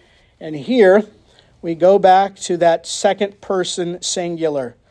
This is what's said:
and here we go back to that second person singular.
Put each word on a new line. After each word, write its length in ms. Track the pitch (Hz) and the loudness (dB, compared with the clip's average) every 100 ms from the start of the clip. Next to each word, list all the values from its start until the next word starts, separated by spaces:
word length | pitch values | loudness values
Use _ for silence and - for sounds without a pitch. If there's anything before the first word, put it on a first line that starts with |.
| _ _ _ _ | _ _ _ _
and 140 | 160 151 | -14 -10
here 500 | 127 254 190 202 208 _ _ _ _ _ | -2 4 6 4 2 _ _ _ _ _
we 120 | 175 | -8
go 240 | 160 180 202 | 0 2 4
back 380 | 185 185 196 196 | 4 4 2 -4
to 220 | - 175 | -8 0
that 280 | 170 170 - | 0 0 -4
second 540 | - 208 196 202 - | -4 -2 -2 -6 -8
person 600 | - 190 175 - 170 175 | -8 -6 -4 -6 -8 -8
singular. 760 | - 196 170 165 160 143 123 - _ | -10 -8 -8 -4 -4 -4 -8 -12 _